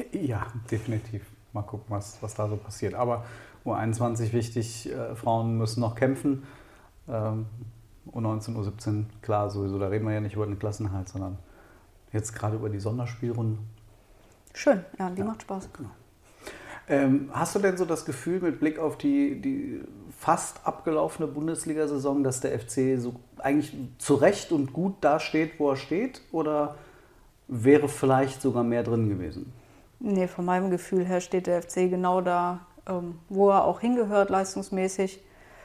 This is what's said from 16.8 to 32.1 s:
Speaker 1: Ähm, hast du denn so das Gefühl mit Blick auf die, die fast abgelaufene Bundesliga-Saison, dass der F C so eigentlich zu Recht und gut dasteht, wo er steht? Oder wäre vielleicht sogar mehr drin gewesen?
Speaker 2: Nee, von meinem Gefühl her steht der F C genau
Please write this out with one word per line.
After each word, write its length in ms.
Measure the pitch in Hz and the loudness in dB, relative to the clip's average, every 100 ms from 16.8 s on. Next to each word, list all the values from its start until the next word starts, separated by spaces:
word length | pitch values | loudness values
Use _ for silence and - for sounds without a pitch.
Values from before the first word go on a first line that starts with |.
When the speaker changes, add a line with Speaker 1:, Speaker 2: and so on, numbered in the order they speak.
| - | 0
Speaker 1:
Ähm, 420 | 139 135 139 - | 4 6 4 2
hast 220 | 123 170 | -2 0
du 60 | 208 | 2
denn 180 | 196 180 | 2 2
so 80 | 170 | 0
das 200 | 156 - | -2 -4
Gefühl 340 | 139 165 180 | -6 -2 0
mit 200 | 175 127 | 0 2
Blick 200 | 151 156 | 0 0
auf 180 | 156 - | -2 0
die, 420 | 143 139 143 131 | 2 4 2 0
die 440 | 135 135 131 - - - - - | -2 -2 -4 -8 -12 -16 -18 -2
fast 480 | - 170 - - - | 2 2 0 -6 -4
abgelaufene 600 | - 170 156 156 - 151 | -2 0 0 0 -2 -4
Bundesliga-Saison, 960 | 143 160 156 165 156 147 143 139 143 | -2 -4 -2 -4 -2 0 0 2 2
dass 160 | 131 127 | 2 0
der 160 | 135 123 | -2 -2
F 100 | - | -2
C 320 | 135 131 131 | 0 2 2
so 160 | 120 120 - - | -2 -8 -14 -4
eigentlich 400 | 139 147 143 139 123 - | 2 2 2 -6 -12 -4
zu 160 | - 143 | 2 6
Recht 360 | 156 202 - | 6 4 0
und 220 | 156 131 | 0 0
gut 220 | 160 190 196 | -2 -2 2
dasteht, 580 | 147 151 - 156 160 - | 2 2 2 0 0 0
wo 100 | 147 | 0
er 60 | 143 | 0
steht? 460 | - 170 254 - - | -2 -2 -2 -6 -6
Oder 440 | 165 151 151 147 147 - - - - - _ - | -2 0 0 0 -6 -18 -20 -20 -20 -20 _ -8
wäre 400 | 120 127 147 139 | 4 8 8 8
vielleicht 540 | - 135 131 135 - | 2 4 4 4 0
sogar 220 | 135 120 | 0 2
mehr 180 | 117 120 | 2 2
drin 280 | 113 117 110 | 2 2 2
gewesen? 440 | 95 85 80 - - - - - - | 0 -4 -8 -12 -16 -20 -20 -20 -8
Speaker 2:
Nee, 240 | 214 190 180 | -2 0 0
von 180 | - 180 | -2 0
meinem 260 | 180 190 | 0 2
Gefühl 340 | 175 - 185 180 | -2 0 0 2
her 160 | 180 | 0
steht 240 | 180 185 180 | 0 -2 0
der 140 | 175 | 0
F 80 | 175 | 0
C 200 | 185 185 | 0 2
genau 340 | 180 180 | 2 2